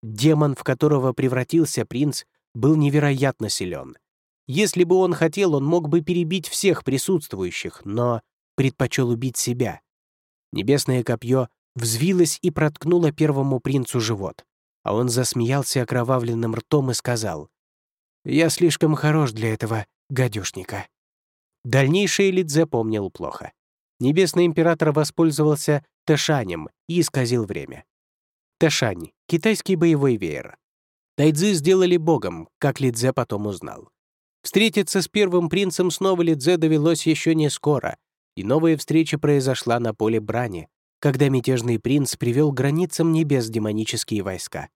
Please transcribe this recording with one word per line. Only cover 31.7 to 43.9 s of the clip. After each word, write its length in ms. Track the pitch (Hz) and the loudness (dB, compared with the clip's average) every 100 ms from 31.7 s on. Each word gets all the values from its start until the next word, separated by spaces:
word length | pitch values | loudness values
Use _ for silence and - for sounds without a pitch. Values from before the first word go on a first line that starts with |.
| 190 180 175 | 4 4 2
богом, 500 | 160 147 98 85 80 _ | 2 0 0 -8 -14 _
как 220 | 143 - | -2 0
Лидзе 320 | 135 113 127 | -2 0 -2
потом 340 | 127 120 101 104 | 0 -4 -4 -4
узнал. 440 | 90 76 - - _ _ _ _ _ | -6 -12 -16 -20 _ _ _ _ _
Встретиться 600 | - - 226 208 190 196 | -2 2 2 2 0 -2
с 60 | - | -2
первым 420 | 208 196 175 170 | 0 2 2 2
принцем 400 | 180 196 170 180 | 0 0 0 -2
снова 320 | 156 190 185 | 0 0 2
Лидзе 340 | 165 156 131 180 | 2 2 2 2
довелось 500 | 160 156 151 160 165 | 2 2 2 2 0
еще 280 | 151 - | 0 2
не 160 | 160 147 | 2 0
скоро, 480 | - 143 143 - - _ _ _ - | 0 0 0 -2 -10 _ _ _ -10
и 60 | |
новая 360 | 95 143 165 156 | 0 2 4 2
встреча 400 | - 156 156 151 | 2 0 2 0
произошла 600 | 151 143 131 127 120 120 | 2 2 2 -2 0 0
на 120 | 117 | 0
поле 260 | 107 110 113 | 0 0 0
брани, 500 | 107 117 120 90 78 _ _ _ | -2 -4 -4 -8 -14 _ _ _
когда 300 | 147 127 139 | -2 2 2
мятежный 500 | 131 120 127 117 113 | 2 0 -2 0 -2
принц 380 | 117 143 135 - | 0 0 0 -2
привел 360 | 120 120 151 | -2 2 0
к 40 | 131 | 2
границам 560 | 135 156 175 - 165 | 0 0 -2 0 2
небес 380 | 160 156 139 110 | 2 2 0 0
демонические 720 | 110 107 107 110 | -2 -2 -2 -4